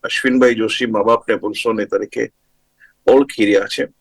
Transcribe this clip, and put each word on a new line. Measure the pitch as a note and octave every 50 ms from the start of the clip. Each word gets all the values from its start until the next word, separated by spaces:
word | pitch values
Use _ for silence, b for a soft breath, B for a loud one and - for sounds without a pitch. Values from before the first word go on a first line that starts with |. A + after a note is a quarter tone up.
| -
અશ્વિનભાઈ | - - - - C3 B2+ B2+ B2+ B2 A#2
જોશી | A2 A2+ A2 - - B2+
મા | A#2 A2 G#2 G2+
બાપને | A2+ A#2 A2+ - - A2
ભૂલશો | - - G#2 G#2+ - - A#2 A2+
નહીં | G#2+ G2+
તરીકે | G2 - G2 G2+ G2+ - A#2 A#2 - _ _ _ _ _ _ _ _ _ b b b b _ _
ઓળખી | - A#2+ C3+ C#3+ C#3 - - G#2+
રહ્યા | G2+ G#2 G2 G2+
છે. | - - - - - _ _